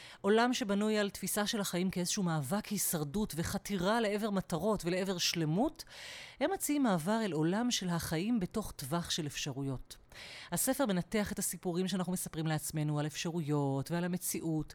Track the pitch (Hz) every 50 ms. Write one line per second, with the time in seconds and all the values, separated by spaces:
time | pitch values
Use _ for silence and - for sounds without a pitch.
0 | - - - - - 196 220 226 240 247 247 - 247 196 202 202 214 220 214 214
1 | 202 202 - - 202 175 - 214 208 190 240 208 190 - - 175 185 190 - 180
2 | 175 - - 214 185 175 160 156 135 127 190 208 - - 214 185 - - - 156
3 | 151 143 139 208 214 - 147 156 170 - - 190 - - 202 185 170 196 226 240
4 | 226 196 208 208 220 214 196 190 - - 180 151 175 220 208 175 151 170 180 185
5 | 196 196 185 170 - - - 170 160 151 160 196 269 320 - - - - - -
6 | - - - - - - - - 262 349 392 - - - 294 294 269 233 185 165
7 | 147 196 220 226 220 196 151 156 156 170 185 214 247 247 214 - 190 180 170 165
8 | - - 170 156 196 226 247 220 180 - - 226 - - - - 143 123 165 170
9 | 165 - - - 156 143 - - - 151 123 135 139 135 131 - - - - -
10 | - - - - - - - - - - 175 170 - 262 262 - 277 214 190 180
11 | 170 - - 214 202 - 208 214 190 - - 170 - 185 165 180 185 185 196 185
12 | 175 185 185 185 - - - 160 156 160 156 151 - - - 156 151 151 147 143
13 | 147 156 - - - 175 156 175 151 143 151 147 143 135 135 135 131 - 170 170
14 | 180 180 180 175 - - - 156 - 165 156 156 151 -